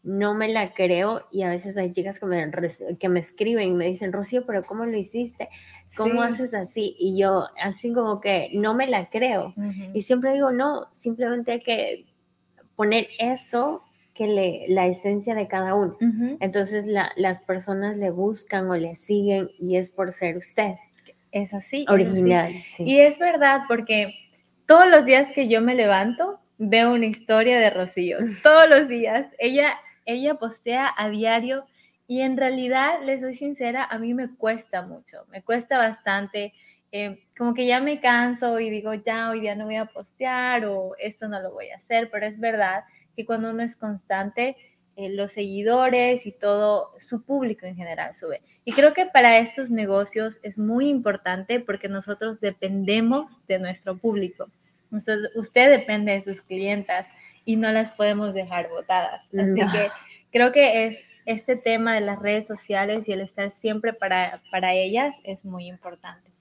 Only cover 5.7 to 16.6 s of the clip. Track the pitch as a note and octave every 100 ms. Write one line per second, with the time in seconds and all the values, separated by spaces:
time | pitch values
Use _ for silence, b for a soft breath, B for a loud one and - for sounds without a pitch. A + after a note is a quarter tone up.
5.7 | B _ - A3+ A#3+ A#3 A#3 B3+ A3 F3+
6.7 | - G#3 - F#3+ F#3+ G3 F#3+ - - G3
7.7 | F#3+ A#3+ A#3+ A3 G3+ G3+ F#3 - G3+ G#3+
8.7 | A#3 C4+ A3 E3+ A3 B3+ G3+ - G3+ G3+
9.7 | F#3+ F#3+ G3 G3 B3+ C4 C#4 C#4 B3 C#4+
10.7 | C#4+ - - A#3+ A3+ A#3+ A#3+ A#3 A#3 A#3+
11.7 | A3 - - _ _ _ _ _ _ _
12.7 | - G#3 A3+ - - A#3 B3+ - A#3+ C#4+
13.7 | D#4+ _ _ _ - G#3+ G#3 F#3 - -
14.7 | F#3+ F3+ F3+ G3+ G3+ G#3 A3 G3 F#3+ F#3
15.7 | G3+ F#3+ - A#3 A3 A#3+ D4+ F#3+ G3+